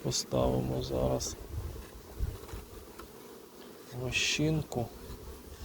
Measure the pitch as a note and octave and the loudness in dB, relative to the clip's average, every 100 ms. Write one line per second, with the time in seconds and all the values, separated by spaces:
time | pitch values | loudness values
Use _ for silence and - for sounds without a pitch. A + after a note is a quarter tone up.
0 | C3+ - - B2+ B2+ B2+ B2+ C3 C3 C3 | 2 0 2 4 6 4 4 2 2 4
1 | B2+ C3 - - - - - - - - | 4 4 0 -6 -6 -6 -4 -6 -10 -12
2 | - - - - - - - - - - | -10 -2 0 -2 -6 -10 -10 -12 -14 -12
3 | - - - - - - - - - B2 | -14 -14 -14 -16 -16 -16 -16 -14 -10 -4
4 | B2+ - - - D3+ D#3 - B2 A2 - | 0 2 4 6 6 6 4 2 0 -2
5 | - - - - - - | -10 -10 -10 -12 -12 -6